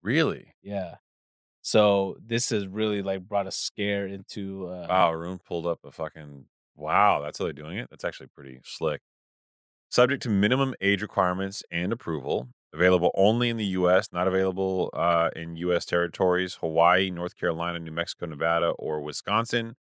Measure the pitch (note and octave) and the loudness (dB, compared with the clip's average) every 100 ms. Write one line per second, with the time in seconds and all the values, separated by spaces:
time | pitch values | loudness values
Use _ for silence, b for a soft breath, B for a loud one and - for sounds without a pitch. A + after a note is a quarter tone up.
0 | F2 C#3+ D3 D2 - _ F#2+ G2+ F2+ - | 0 2 2 0 -10 _ -8 -6 -6 -10
1 | _ _ _ _ _ _ - A2 G#2 G2+ | _ _ _ _ _ _ 2 6 6 4
2 | G2 - A2+ A#2 - A2 G2 G2 G#2+ G#2 | 0 -6 -4 -2 0 -2 -2 -2 -2 -2
3 | G2 G2 F#2+ G2+ F#2+ - - - G2+ G2+ | -2 -4 -2 -4 -2 -6 -8 -4 -2 -2
4 | G2 G2 G2+ - G2 G2 F2+ F2+ E2+ F#2 | -4 -8 -12 -8 -8 -6 -8 -10 0 4
5 | F2 E2 E2+ F#2 _ F2 E2 E2 C#2+ C#2 | 4 2 -6 -8 _ -4 -2 -4 -8 -10
6 | D#2+ D#2+ D2+ C#2 C2 _ _ _ D2+ F2 | -10 -10 -16 -18 -20 _ _ _ -2 4
7 | G#2 E2 D2+ - F#2 C#2+ D2+ F#2+ B2 - | 4 4 -2 -4 -6 -6 -10 -10 -10 -8
8 | F2+ - C2+ - C#2 C2 - - D#2+ C#2+ | -8 -8 -18 -18 -18 -18 -16 -4 -2 -4
9 | _ _ _ _ _ _ _ _ _ - | _ _ _ _ _ _ _ _ _ 4
10 | B2+ C3+ B2 G2+ G#2 C3 C3+ - G2 G2+ | 4 4 0 4 4 4 0 0 0 0
11 | G2+ - F#2 F#2 G2 G2 - E2+ F2+ A2+ | 0 2 2 2 -4 -6 -8 -4 -2 -4
12 | - D#2 C2+ F2+ B2 _ _ D#2 F2+ F#2 | -4 -4 -2 -2 -2 _ _ 2 4 6
13 | E2+ - G2 A#2 A#2+ A#2 G#2 F#2 F2+ F#2 | 4 4 4 4 0 0 -2 2 4 4
14 | - F2 F#2 F#2+ F#2+ F#2 F#2+ F#2+ F2 - | 2 -2 0 2 0 0 -2 0 -2 0
15 | E2+ E2+ E2 - E2 E2 F2 F2 - F2 | 2 2 0 -2 -10 -6 0 0 0 0
16 | F2 - F#2 F2+ F#2 - E2 D#2+ E2+ F2+ | 0 0 2 2 -2 -4 -4 4 4 4
17 | F#2+ F2 F2 - F#2 E2 E2+ E2+ E2 D#2+ | 2 -4 -8 -4 -2 -2 -4 -6 -8 -6
18 | E2+ - E2 D2+ D#2+ E2+ E2+ - D2 D#2 | -6 -6 -8 -4 0 2 0 -2 -4 -6
19 | D2 C#2+ - G#2 A#2 A#2+ A2+ A#2+ | -6 -8 -2 -2 0 -4 -4 -10